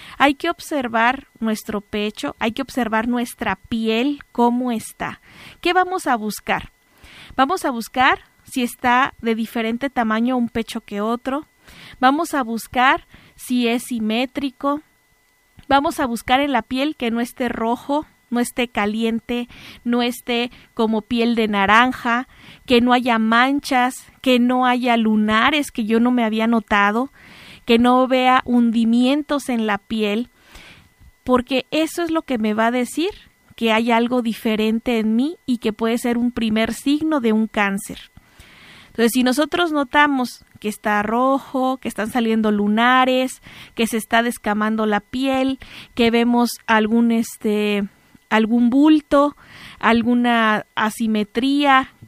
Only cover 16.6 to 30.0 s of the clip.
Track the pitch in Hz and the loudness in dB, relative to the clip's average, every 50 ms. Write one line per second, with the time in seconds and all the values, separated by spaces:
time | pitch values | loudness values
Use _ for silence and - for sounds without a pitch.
16.6 | - - 254 262 277 311 302 - 247 226 226 233 240 - - - 247 226 233 220 | -2 -4 -4 -2 -2 -4 -4 -4 -4 -4 -2 -4 -4 -6 -6 -6 -6 -6 -4 -4
17.6 | 220 226 240 240 - - 285 302 311 - _ _ _ - 233 240 240 - - 262 | -4 -4 -4 -4 -4 -4 -4 -4 -4 -8 _ _ _ -4 -2 -2 -2 -2 -4 -6
18.6 | 240 240 - 220 202 208 214 226 226 226 226 226 - - 240 240 240 - - - | -6 -4 -4 -4 -4 -2 -2 -2 -2 -2 -2 -4 -4 -6 -6 -6 -6 -10 -14 -20
19.6 | - - - - - 240 240 247 240 247 240 - - - 240 233 240 240 - - | -20 -20 -18 -10 -4 -2 0 0 0 -2 -4 -6 -6 -4 -4 -2 -4 -4 -8 -14
20.6 | - _ - - 226 214 220 214 214 - 247 233 226 240 233 233 220 214 202 196 | -20 _ -4 -2 0 0 0 -2 -2 -2 -2 0 0 0 0 0 0 0 0 2
21.6 | 196 196 214 233 247 254 - - - 240 233 247 262 - - - - - - - | 4 4 6 6 4 2 0 -4 -4 -2 -2 -2 -4 -8 -14 -20 -20 -20 -20 -10
22.6 | _ - 247 233 240 247 247 254 240 254 226 226 220 220 226 233 254 269 277 285 | _ 2 2 4 4 4 2 2 2 2 0 2 2 2 4 4 4 2 0 -2
23.6 | - - 269 247 247 262 - - - - _ _ - 262 254 240 247 247 254 254 | -2 0 0 0 0 0 -2 -8 -16 -20 _ _ 0 2 4 4 4 2 2 2
24.6 | 254 247 247 247 247 247 233 233 220 220 214 214 214 208 214 226 240 285 311 294 | 2 2 2 2 2 2 2 2 2 2 2 2 2 2 2 2 2 2 2 0
25.6 | 285 - - 247 214 208 226 226 240 247 247 247 226 214 220 220 220 233 233 226 | -2 -2 -4 -6 -2 0 2 2 2 2 2 2 0 0 0 0 0 2 2 0
26.6 | - - 214 202 202 208 214 233 269 - _ - - - - - - - - - | 0 2 2 2 4 2 2 0 -2 -4 _ -18 -20 -20 -20 -20 -20 -20 -20 -6
27.6 | - - 233 233 240 247 254 254 262 240 262 254 254 254 254 262 - 247 240 240 | 0 2 4 4 6 6 4 4 4 2 2 2 4 4 2 2 2 0 2 2
28.6 | 240 233 214 233 226 226 233 240 247 254 285 302 285 - 294 277 - - 240 226 | 2 2 2 2 2 2 2 2 2 2 0 0 -2 -4 -4 -4 -4 -4 -4 -4
29.6 | 220 214 202 196 _ - 220 220 | -2 -2 -4 -4 _ -6 -4 -4